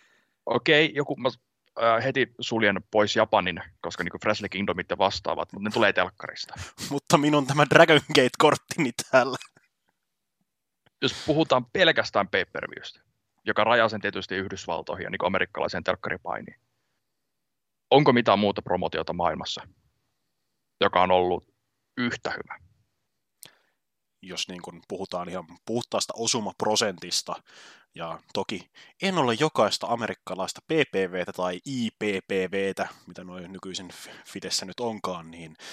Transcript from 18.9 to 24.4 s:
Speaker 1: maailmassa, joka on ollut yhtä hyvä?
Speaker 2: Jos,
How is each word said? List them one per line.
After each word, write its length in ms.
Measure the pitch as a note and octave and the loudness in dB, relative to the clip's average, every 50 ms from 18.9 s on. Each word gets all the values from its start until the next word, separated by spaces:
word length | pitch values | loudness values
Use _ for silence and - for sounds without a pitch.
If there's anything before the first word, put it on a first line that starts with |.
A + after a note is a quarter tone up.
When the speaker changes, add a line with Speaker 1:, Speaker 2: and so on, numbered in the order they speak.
| - D#2+ E2 - E2+ | -4 -4 -4 -4 -2
Speaker 1:
maailmassa, 540 | F2 F2 E2 D#2 D#2+ - - - - - - _ _ _ _ _ _ _ _ _ _ _ _ _ _ _ _ _ _ _ _ _ - | -2 0 0 -2 -2 -6 -10 -10 -12 -14 -18 _ _ _ _ _ _ _ _ _ _ _ _ _ _ _ _ _ _ _ _ _ -2
joka 200 | G2 G2+ - F2 | 0 2 4 4
on 100 | F#2 F#2 | 4 4
ollut 420 | F#2 F#2 F2+ F2+ F2+ E2+ - _ _ _ _ _ _ _ _ _ _ - | 4 4 2 2 -2 -4 -6 _ _ _ _ _ _ _ _ _ _ -6
yhtä 320 | B2 A#2+ - - - - | -4 -4 -4 -6 -6 -8
hyvä? 300 | - - - - - - _ _ _ _ _ _ _ _ _ _ _ _ _ _ _ _ - - _ _ _ _ _ _ _ _ _ _ _ _ _ _ | -8 -8 -10 -14 -16 -18 _ _ _ _ _ _ _ _ _ _ _ _ _ _ _ _ -20 -20 _ _ _ _ _ _ _ _ _ _ _ _ _ _
Speaker 2:
Jos, 260 | - F#2 F2+ - | -18 -12 -8 -8